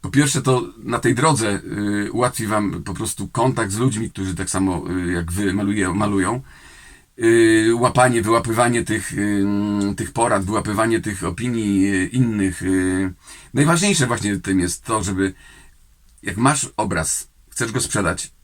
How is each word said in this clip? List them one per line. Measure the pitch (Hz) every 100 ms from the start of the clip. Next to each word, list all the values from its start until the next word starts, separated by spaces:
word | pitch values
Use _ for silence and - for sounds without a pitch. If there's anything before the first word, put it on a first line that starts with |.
Po | -
pierwsze, | 110 147 135
to | 131 127 117 -
na | 110 117
tej | -
drodze, | 117 156 139 110 98 - 107 104 101 101
y, |
ułatwi | - 123 - 110
wam | 107 104 85
po | 90
prostu | 90 107 - 98
kontakt | - 123 - 104
z | 101
ludźmi, | 131 107 110
którzy | - 95
tak | 87 95
samo, | 92 95 87 85
y, | 92 87
jak | 87 82
wy | 87 101
maluje-, | 95 101 107 92
malują. | 90 104 98 92 120 - - - - - - _ -
Y, | 113 117 113 113 110
łapanie, | 117 123 127 127 117
wyłapywanie | 104 113 113 113 120 120
tych, | 95 107 92
y, | 92 104 101 98 101 104 104 101 98
tych | 107
porad, | - 117 104
wyłapywanie | 92 107 110 101 113 113
tych | - 98
opinii, | 85 85 120 117 107 101 98
y, | 98 90
innych. | 123 123 107 95 90
Y. | 92 95 92 92 95 92 - - -
Najważniejsze | - 147 170 202 196 123
właśnie | 113 98
w | 98
tym | 90 95
jest | 87 -
to, | - 110
żeby | 98 95 95 - - - - _ _ _ _ -
jak | - 92
masz | 127 147 - -
obraz, | 104 87 78 - - _ _
chcesz | - 113
go | 110
sprzedać | - - 92 92 - _